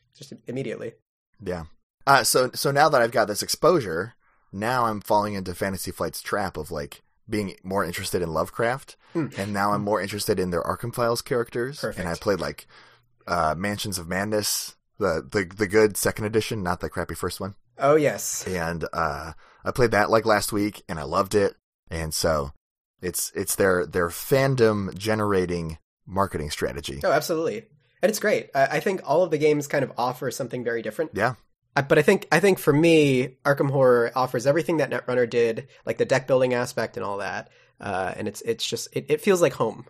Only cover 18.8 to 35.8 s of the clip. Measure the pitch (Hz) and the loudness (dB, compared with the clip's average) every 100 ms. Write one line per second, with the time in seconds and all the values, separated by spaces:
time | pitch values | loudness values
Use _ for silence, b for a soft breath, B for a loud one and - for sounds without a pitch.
18.8 | 76 - 82 71 80 73 b b 98 - | -6 -4 -4 -4 -10 -16 b b -6 2
19.8 | 120 104 104 113 110 104 - 107 104 - | 4 4 4 4 4 2 2 -2 -2 -4
20.8 | - 82 69 87 98 104 98 - _ _ | -10 -8 -2 0 2 2 2 -2 _ _
21.8 | - 82 80 - 87 76 69 - _ _ | -10 -6 -4 -2 0 0 -2 -10 _ _
22.8 | _ _ 90 - - 87 95 - 98 90 | _ _ -6 -6 -6 -6 -4 2 4 2
23.8 | 82 90 87 - - 139 135 127 110 107 | 0 0 -2 -4 0 2 2 4 4 4
24.8 | 95 85 104 107 104 95 87 87 82 78 | -4 -6 -2 0 2 2 2 -2 -6 -10
25.8 | _ _ - 95 98 85 76 - 67 64 | _ _ -8 -2 -2 -2 -6 -4 -4 -4
26.8 | - 69 190 151 139 160 165 104 - _ | -10 -4 0 0 0 -4 -4 -6 -12 _
27.8 | _ - 185 214 214 156 - 139 135 147 | _ -2 0 0 0 0 0 2 2 2
28.8 | 208 190 - 156 180 151 151 147 139 151 | -2 -4 0 2 4 4 4 2 0 -2
29.8 | 123 - 123 127 135 - 123 127 120 117 | -2 -2 -2 -2 -6 -6 -6 -6 -4 -4
30.8 | 107 104 156 95 117 123 _ _ _ - | -4 -6 -6 0 -2 -2 _ _ _ -2
31.8 | 139 156 143 190 - 156 196 185 - 143 | 4 4 6 4 4 4 4 2 4 4
32.8 | 170 160 143 127 135 - 139 139 143 135 | 6 6 6 4 0 -2 0 2 2 4
33.8 | 131 120 117 131 127 127 123 160 156 160 | 6 6 4 0 -2 0 2 0 0 0
34.8 | 131 123 - 123 120 120 117 110 - b | 0 -2 -2 0 2 2 2 0 -8 b